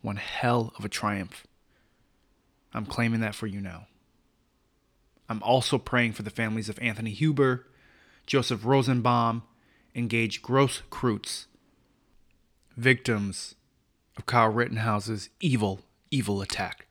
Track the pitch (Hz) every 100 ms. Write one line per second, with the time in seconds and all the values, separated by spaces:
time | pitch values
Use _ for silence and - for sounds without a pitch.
0 | 104 101 - - 123 120 113 - 104 -
1 | 107 101 92 - - _ _ _ _ _
2 | _ _ _ _ _ _ _ 113 107 -
3 | 117 113 110 104 110 98 98 82 - _
4 | _ _ _ _ _ _ _ _ _ _
5 | _ _ - 113 101 127 - 143 - 123
6 | 120 107 104 - 113 110 104 104 120 107
7 | 113 107 156 139 135 123 - _ _ _
8 | _ _ - 139 120 113 110 135 127 127
9 | 120 120 117 117 - _ _ _ _ 120
10 | 120 117 113 - - 131 139 - - -
11 | 127 104 - - - _ _ _ _ _
12 | _ _ _ _ _ _ _ - 123 127
13 | - 110 101 95 - - _ _ _ _
14 | _ - - 123 113 110 120 110 113 104
15 | 101 107 - _ 180 127 104 95 _ _
16 | _ 139 113 98 98 - 90 - -